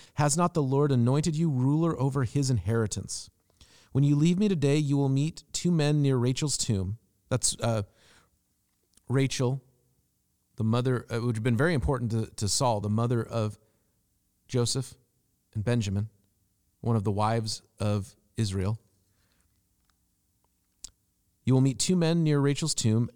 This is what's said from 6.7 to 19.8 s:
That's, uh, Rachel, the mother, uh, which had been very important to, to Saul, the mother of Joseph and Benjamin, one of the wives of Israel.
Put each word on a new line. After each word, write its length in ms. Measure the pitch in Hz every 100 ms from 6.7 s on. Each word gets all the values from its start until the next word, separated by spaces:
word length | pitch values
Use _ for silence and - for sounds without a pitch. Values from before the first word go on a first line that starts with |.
| 101 95 110 _ _ _
That's, 260 | 127 - -
uh, 240 | 117 110 101 _ _ - _ _ _ _ _ _ _ _ -
Rachel, 520 | 131 135 - 123 135 - _ _ _ _ _ _ _ _
the 80 | -
mother, 420 | 110 117 127 123 -
uh, 80 | 117
which 160 | 120
had 80 | 110
been 140 | 120 113
very 180 | 160
important 380 | 156 156 127 120
to, 140 | 113 110 -
to 120 | 101
Saul, 320 | - 127 107
the 80 | 101
mother 360 | 107 120 120
of 340 | 110 117 107 104 _ _ _ _ _ _ _ _ _
Joseph 480 | 123 117 135 127 - _ _ _ _ _
and 120 | 110
Benjamin, 460 | 107 120 101 98 110 _ _ _ _ _ _ _
one 140 | 113
of 80 | 117
the 80 | 104
wives 520 | 101 107 113 110 - - _
of 340 | 107 104 95 _ _ -
Israel. 420 | 107 95 95 113 _ _ _ _ _ _ _ _ _ _